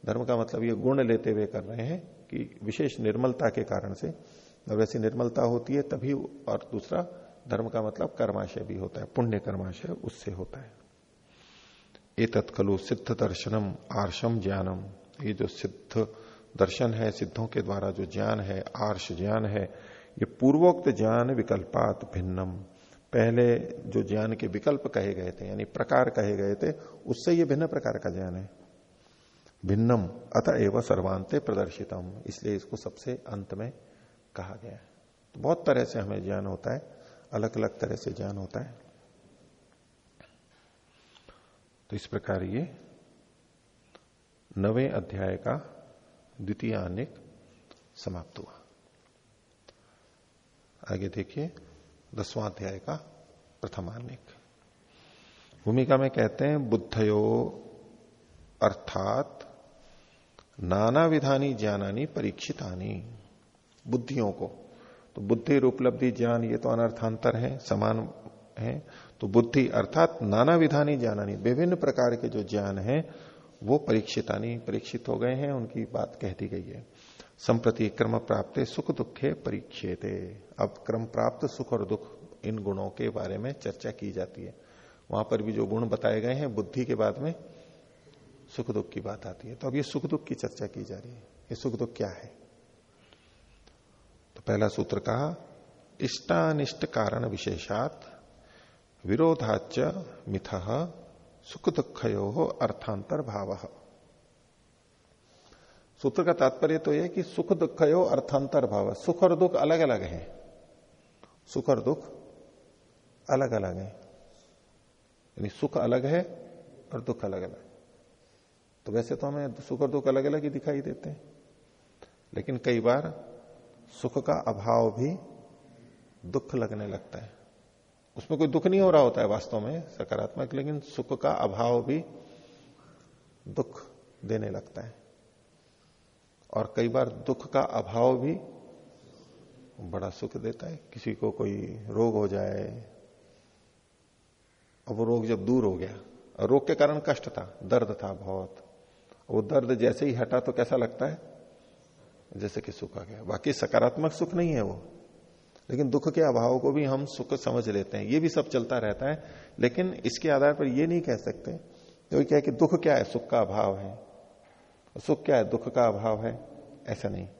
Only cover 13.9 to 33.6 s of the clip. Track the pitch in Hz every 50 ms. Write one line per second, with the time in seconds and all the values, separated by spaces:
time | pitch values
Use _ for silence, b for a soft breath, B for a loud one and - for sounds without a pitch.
13.9 | - 104 101 92 90 - - 117 117 110 92 95 98 95 92 92 92 92 98 98
14.9 | 98 - - - - - 143 107 101 92 101 98 - - - 95 - - - -
15.9 | - 113 110 - B B B B B B B B - - 95 92 - - 127 117
16.9 | 110 110 110 110 104 - 113 85 - 113 113 113 - - - - 101 98 98 98
17.9 | 90 101 95 - - 107 104 107 110 107 98 98 95 95 - - - - 110 107
18.9 | 104 92 - - 87 82 92 104 107 110 110 101 104 104 95 - B B B B
19.9 | B B B B B - 110 - - - 127 135 143 156 175 180 175 175 175 160
20.9 | 113 101 107 110 113 117 120 127 135 120 104 - 107 95 85 - - 85 82 104
21.9 | 98 - - - - 92 92 92 90 92 92 92 90 92 95 - B B B B
22.9 | B B B _ - 120 113 117 117 120 120 120 120 - - - - - - -
23.9 | - 127 - - 104 107 107 110 113 - - 104 90 104 - 147 147 139 - 127
24.9 | - 107 98 101 98 92 90 90 92 - 92 98 98 104 107 - - - - -
25.9 | 139 131 127 117 113 110 104 104 101 95 98 98 101 - - 156 156 B B B
26.9 | B B B - 123 - - 185 170 170 170 139 139 147 165 147 - 143 - 113
27.9 | 110 - - - 87 92 95 90 90 92 98 98 - - - - - _ _ _
28.9 | _ b b b b b b b b b b b b _ - 92 101 107 113 120
29.9 | 123 110 92 85 - - - - - 117 117 - 139 120 107 98 101 117 110 -
30.9 | 101 95 90 95 95 95 95 - - 147 - - 104 98 101 - - - 98 -
31.9 | 92 92 90 90 95 113 - - - - - 104 104 95 - - - - - -
32.9 | - - - 131 123 123 - - 107 101 98 - 95 98